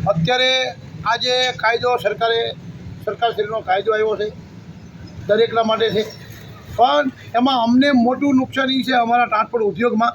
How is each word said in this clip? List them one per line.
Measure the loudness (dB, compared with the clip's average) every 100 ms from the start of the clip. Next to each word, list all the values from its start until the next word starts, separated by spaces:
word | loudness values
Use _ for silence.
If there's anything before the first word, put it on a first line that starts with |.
| 0
અત્યારે | 0 2 2 2 2 -2 -6 -16 -8 -2
આ | -2
જે | 0 0 0 0
કાયદો | 0 2 0 0
સરકારે, | 0 0 0 0 -2 -8 -16 -16 -16 -10
સરકારશ્રીનો | -8 -2 -2 0 -4 -4 -2
કાયદો | 0 0
આવ્યો | 0 0 0
છે, | -4 -8 -18 -18 -18 -20 -20 -18 -16 -14 0
દરેકના | 2 4 2
માટે | 0 2 2
છે, | 0 -2 -8 -18 -20 -18 -20 -12 2
પણ | 4 4 0 -4 -4
એમાં | 0 2 2
અમને | 4 4 4
મોટું | 4 2 2 2 2
નુકસાન | 0 -2 0
એ | 0 0
છે, |
અમારા | 2 2 2 2
ટ્રાન્સપોર્ટ | 0 0 0 0
ઉદ્યોગમાં | 0 0 2 0